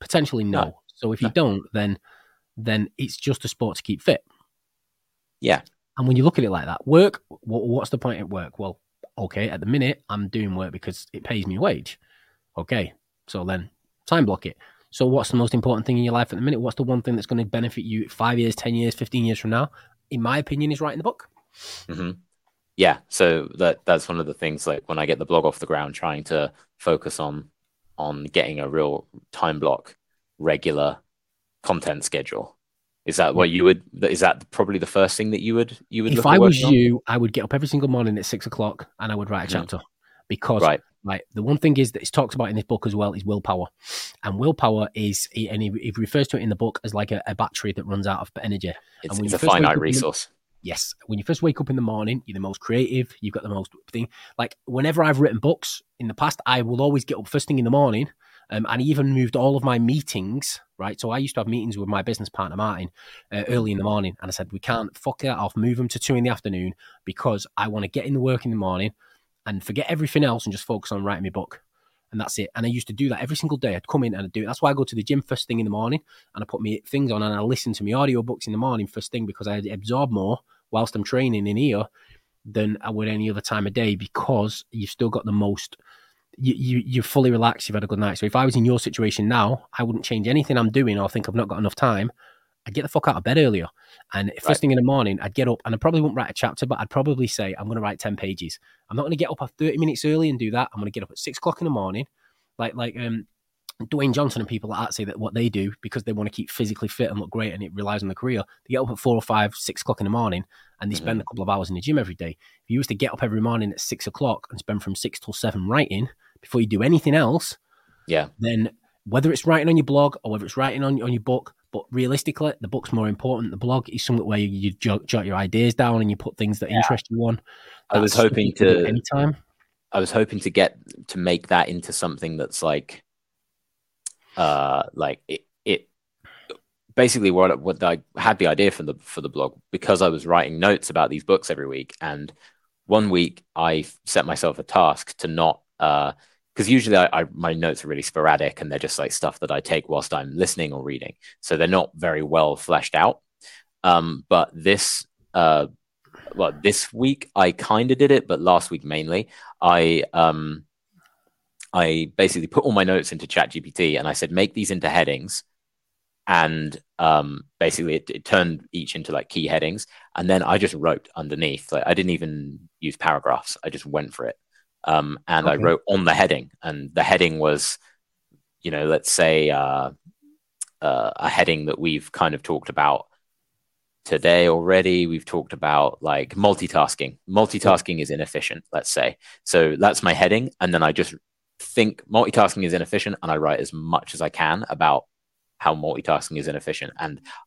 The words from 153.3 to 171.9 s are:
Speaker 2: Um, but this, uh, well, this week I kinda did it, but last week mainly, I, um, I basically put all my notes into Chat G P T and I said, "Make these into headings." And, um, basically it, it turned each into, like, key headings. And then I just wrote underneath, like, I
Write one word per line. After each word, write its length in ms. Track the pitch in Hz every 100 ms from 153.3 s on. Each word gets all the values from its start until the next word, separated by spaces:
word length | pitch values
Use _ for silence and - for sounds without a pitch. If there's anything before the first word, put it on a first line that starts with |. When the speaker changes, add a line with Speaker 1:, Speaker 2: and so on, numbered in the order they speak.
| _ - - _ _
Speaker 2:
Um, 400 | 92 85 82 73 -
but 180 | 87 78
this, 520 | 80 82 101 - - - _ _
uh, 320 | 92 82 76 73 - _ _ _ - -
well, 240 | - 82 73
this 280 | 98 101 -
week 360 | 113 131 139 - -
I 160 | 92
kinda 420 | 87 - 107 127
did 160 | 131 139
it, 160 | 139 -
but 140 | 85
last 300 | 87 87 -
week 140 | 80
mainly, 440 | 71 76 78 90 - - - -
I, 440 | 87 87 82 82 -
um, 500 | 85 80 78 78 78 - _ _ _ _ _ _ _ _ - -
I 360 | 92 82 80 80 -
basically 300 | 95 87 80
put 180 | -
all 80 | 143
my 120 | 104
notes 280 | 92 92 -
into 140 | 82 -
Chat 240 | - 76
G 100 | 82
P 100 | 73
T 260 | - 85 73
and 120 | 76
I 60 |
said, 180 | 73 76
"Make 220 | 87 101
these 160 | - 101
into 180 | 95 80
headings." 560 | 85 76 69 80 - - _ _ _ _ _ _ _ -
And, 520 | 87 80 80 78 - _ -
um, 460 | 82 76 73 71 - -
basically 360 | - - 85 78
it, 120 | -
it 160 | -
turned 420 | - 101 85 78 -
each 240 | 87 78 85
into, 160 | 76
like, 160 | 73 -
key 180 | - 73
headings. 400 | 78 78 101 - - -
And 160 | - 87
then 120 | 92
I 140 | - 95
just 160 | 98
wrote 380 | 80 80 76 - -
underneath, 540 | 76 73 80 67 -
like, 140 | 73
I 60 | -